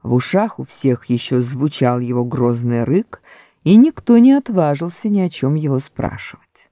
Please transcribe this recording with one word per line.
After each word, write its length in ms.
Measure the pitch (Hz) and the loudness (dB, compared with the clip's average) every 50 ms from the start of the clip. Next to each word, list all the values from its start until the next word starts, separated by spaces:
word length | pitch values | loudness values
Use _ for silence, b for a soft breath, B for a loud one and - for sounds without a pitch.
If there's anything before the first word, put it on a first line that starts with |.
в 140 | - 127 120 | -2 0 0
ушах 440 | 127 - - - 190 214 220 - - | 0 0 0 0 0 0 -2 -6 -10
у 40 | 135 | -12
всех 420 | - - - - 135 123 - - | -12 -10 -2 0 0 0 0 -2
еще 360 | - 123 117 - - 135 127 | -4 -4 -4 -2 -2 -2 -2
звучал 600 | 123 123 131 123 139 151 - - 135 123 123 123 | -2 -4 -4 -4 -4 -4 -2 0 0 0 0 -2
его 240 | 123 120 120 120 120 | -4 -4 -2 -4 -4
грозный 580 | 123 120 123 123 120 120 117 120 120 120 117 117 | -4 -2 -2 0 0 0 -2 -2 -2 -2 -2 -2
рык, 380 | 113 143 190 240 _ - _ b b b b b b b b b | 0 0 0 -2 _ -14 _ b b b b b b b b b
и 140 | 160 196 | 6 6
никто 400 | 220 262 320 - - _ - 240 | 6 6 6 2 -4 _ 4 4
не 160 | 233 240 262 269 | 6 6 6 4
отважился 760 | 285 269 - 214 185 160 147 143 139 170 175 175 - - | 4 0 0 0 0 2 2 0 -2 -4 -8 -10 -8 -4
ни 140 | 214 208 196 | -2 0 0
о 80 | 185 175 | 0 -2
чем 260 | - - - 135 151 | -4 -2 -2 -2 0
его 240 | 156 151 147 135 131 | 0 -2 -2 -2 -2
спрашивать. 920 | 139 - _ - - - - 98 - - - _ _ _ _ _ _ _ | -4 -6 _ -8 -8 -8 -8 -10 -16 -18 -20 _ _ _ _ _ _ _